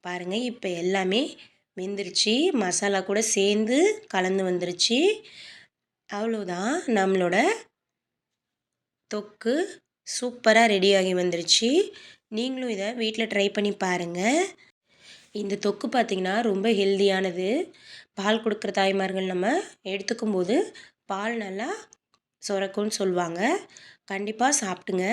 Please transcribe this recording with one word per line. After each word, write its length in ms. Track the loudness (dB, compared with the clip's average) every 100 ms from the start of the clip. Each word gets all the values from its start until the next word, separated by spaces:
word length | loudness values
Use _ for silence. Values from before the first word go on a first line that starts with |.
| -8
பாருங்க, 300 | -8 -4 -2 -4
இப்ப 160 | -6 -6 -2
எல்லாமே 400 | 0 0 2 0 0 -6 -20 _ _ -10
வெந்துருச்சு. 580 | -8 -6 -4 0 2 2 2 2
மசாலா 380 | 0 0 0 0 0
கூட 120 | 0 0
சேர்ந்து 440 | 2 2 2 2 4 4 2 -4
கலந்து 280 | -2 0 0 0
வந்துருச்சு. 460 | -2 -4 -2 0 2 2 0 -8 -20 -20 -20 -20 _ _ _ _ -6
அவ்வளோதான், 540 | -4 -4 -4 -4 -2 -2 0 2
நம்மளோட 400 | 4 2 2 2 2 0 -8 _ _ _ _ _ _ _ _ _ _ _ _ _ _
தொக்கு 400 | -8 -8 -6 -2 0 -2 -8 _ _ -10
சூப்பரா 480 | -6 -6 0 6 6 6
ரெடியாகி 400 | 6 6 6 4 2
வந்துருச்சு. 500 | 0 -2 2 4 6 4 2 -4 -20 -20 _ -4
நீங்களும் 360 | -4 -4 -4
இதை 140 | -4 -4 -2
வீட்ல 220 | -4 -2 -2
ட்ரை 120 | 2 0 2
பண்ணி 160 | -2 0
பாருங்க. 360 | -2 -2 -2 -2 2 2 0 -6 -20 _ _ _ -20 -20 -12 -8
இந்த 160 | -4 -2 -2
தொக்கு 220 | -2 -2 0
பார்த்தீங்கன்னா, 380 | 0 0 0 0 0
ரொம்ப 180 | 2 2 2
ஹெல்தியானது. 680 | 2 4 4 2 0 -2 -2 -2 -4 -12 -20 -20 -18 -4
பால் 220 | 0 0
கொடுக்குற 280 | 0 -4 -4 0
தாய்மார்கள் 500 | 0 2 -2 -2 -4
நம்ம 200 | -2 0 0 -4 -12 -8
எடுத்துக்கும் 420 | -6 -6 -4 -2 -2
போது 180 | 0 0 0 -8 -20 _ _
பால் 240 | -6 -4 -6
நல்லா 260 | -6 -6 -6 -8 -12 _ _ _ _ _ -6
சுரக்கும்னு 500 | -4 -2 -2 -4 -2
சொல்லுவாங்க. 420 | 0 0 -2 -2 0 -2 -6 -20 -20 -20 -10
கண்டிப்பா 360 | -6 -6 0 0 0
சாப்பிடுங்க. 440 | -2 -6 -4 -2 0